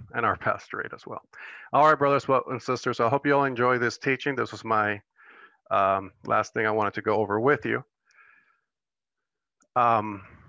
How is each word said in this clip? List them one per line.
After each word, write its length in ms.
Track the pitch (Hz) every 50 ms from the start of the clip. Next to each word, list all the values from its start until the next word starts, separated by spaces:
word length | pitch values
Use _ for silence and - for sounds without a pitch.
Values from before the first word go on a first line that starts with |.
| - - -
and 100 | 120 117
our 120 | 107 92
path 260 | - - 110 101 - -
straight 300 | - - 104 - - -
as 120 | - -
well. 140 | - - - - _ - - - - - - - - -
All 120 | 135 151
right, 120 | 156 156 135
brothers 260 | 143 143 143 135 - - 135 127 -
and 160 | - 131 117 -
sisters, 360 | - 127 117 - 131 120 -
I 120 | 117 113
hope 160 | 135 139 -
you 100 | 143 143
all 80 | 139 139
enjoy 320 | 135 127 117 123 123 127
this 220 | 120 120 117 - -
teaching. 360 | - 143 131 127 - 143 139
This 180 | 123 117 107 -
was 120 | 104 -
my, 380 | 113 110 107 104 104 104 104 - _ _ _ - - - - - - _ _ _ -
um, 420 | 98 98 98 98 98 98 98 92 - _ -
last 300 | - 113 107 104 - -
thing 120 | 123 110
I 40 | 110
wanted 240 | 107 110 104 101 -
to 80 | 110 104
go 140 | 110 107
over 240 | 107 107 98 101 107
with 260 | 117 139 147 113 -
you. 180 | 117 113 127 131 _ _ _ _ _ _ _ _ _ _ _ _ _ _ _ _ _ _ _ _ _ _ _ _ _ _ _ _ _ _ _ _ _ _ _ _ _ -
Um, 460 | 123 120 120 117 107 104 107 101 98 95 - - - -